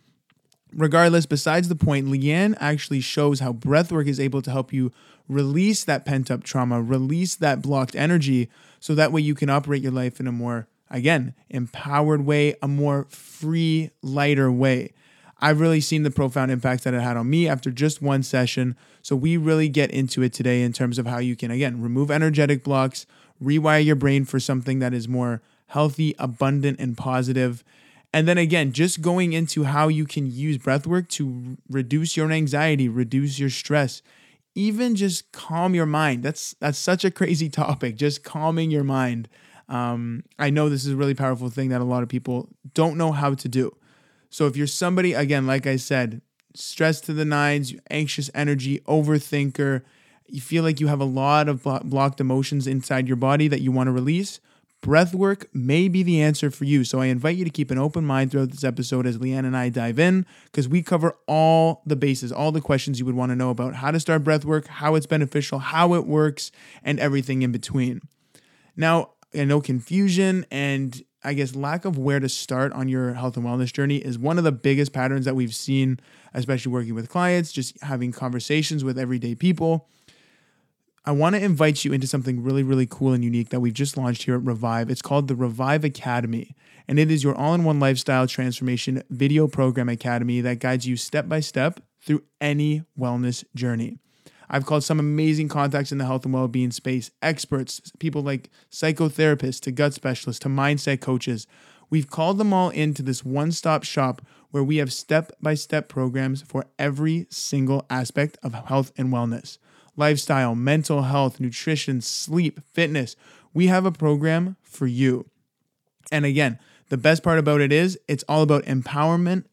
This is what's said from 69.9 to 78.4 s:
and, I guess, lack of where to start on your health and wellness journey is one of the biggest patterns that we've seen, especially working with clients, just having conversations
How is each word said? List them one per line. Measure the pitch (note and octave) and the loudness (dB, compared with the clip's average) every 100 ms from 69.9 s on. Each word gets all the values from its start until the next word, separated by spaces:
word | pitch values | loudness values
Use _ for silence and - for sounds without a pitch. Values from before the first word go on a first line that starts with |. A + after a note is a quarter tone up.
| F#3 G3 F3+ F#3+ F#3 - | 2 2 4 2 0 -2
and, | C3+ C#3+ C#3 C3+ B2 - _ | -4 -2 -2 -4 -8 -18 _
I | C#3 | -6
guess, | C#3+ C3+ | -2 -4
lack | C3+ C#3+ E3+ | -4 -6 -4
of | G3 C#3+ | -4 -2
where | C3+ C#3 | 0 0
to | C3+ | 0
start | - - B2+ C3+ | -4 -4 -2 -2
on | - C3 | -2 -2
your | C3 B2 | -2 -2
health | B2 B2+ A#2+ | -4 -6 -4
and | A#2+ | -4
wellness | B2 B2 | -2 -2
journey | - C#3 C#3+ | -2 -2 -2
is | C3+ A#2+ | -4 -4
one | C3+ F3 | -2 0
of | |
the | D#3+ | 2
biggest | B2+ C#3+ C#3 C#3+ | 2 2 2 0
patterns | C#3 B2+ C3+ C3 | -2 -2 0 -2
that | C3 | -2
we've | A#2+ | -2
seen, | A#2 - C3+ C3 B2+ - - - | -4 -2 0 2 -2 -8 -20 -10
especially | C3 A#2+ C3 C3 | -6 -2 -2 -2
working | B2 A2+ | -4 -4
with | A2+ A2+ | -6 -4
clients, | F3+ F3+ F3+ D#3+ | -2 2 2 0
just | - B2+ - | -6 -8 -10
having | C#3+ B2+ B2 | -6 -4 -4
conversations | A#2+ B2+ B2 | -4 -6 -6